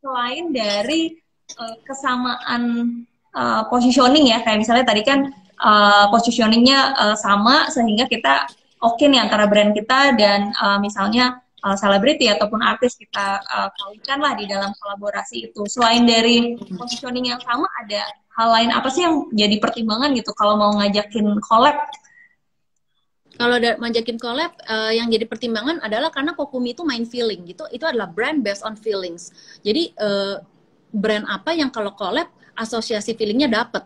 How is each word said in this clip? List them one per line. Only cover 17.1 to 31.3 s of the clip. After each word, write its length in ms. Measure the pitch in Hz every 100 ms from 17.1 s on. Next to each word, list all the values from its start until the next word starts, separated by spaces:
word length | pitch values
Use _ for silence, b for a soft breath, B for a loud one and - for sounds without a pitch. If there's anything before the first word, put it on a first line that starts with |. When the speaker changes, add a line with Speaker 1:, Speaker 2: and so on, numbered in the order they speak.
| 247 247 240
Speaker 1:
yang 40 |
sama, 240 | 247 247 370 -
ada 240 | 214 202 208 - _ -
hal 80 | 226 226
lain 140 | 233
apa 160 | - 262
sih 160 | 302
yang 240 | 349 302 - 214
jadi 240 | 208 214
pertimbangan 560 | 226 233 226 214 294 254
gitu 160 | 214
kalau 240 | - 208 214
mau 160 | 208 208
ngajakin 480 | 202 202 208 233 208 208
collab? 320 | - 226 269 294 - - b b b b _ _ _ _ _ _ _ _ _ -
Speaker 2:
Kalau 240 | 240 247
da-, 160 | 233 -
ngajakin 400 | 233 226 226 233
collab, 400 | 240 254 320 _
eh, 320 | - 220 220 226
yang 160 | 233
jadi 160 | 226 226
pertimbangan 560 | 233 240 220 247 330
adalah 240 | 214 214 311
karena 240 | 294 285
Kokumi 400 | 330 277 254 247
itu 160 | 240 339
main 160 | 233
feeling 400 | 233 240 233 185
gitu, 240 | 175 175 311
itu 160 | 233
adalah 240 | 320 247 190
brand 320 | 165 247 311
based 240 | 202 196
on 160 | 220 214
feelings. 480 | 226 196 180 170 - B B B
Jadi, 320 | 208 233 339
eh, 480 | - 208 202 196 196 196 _ _ _ _
brand 400 | 214 208 208
apa 240 | 208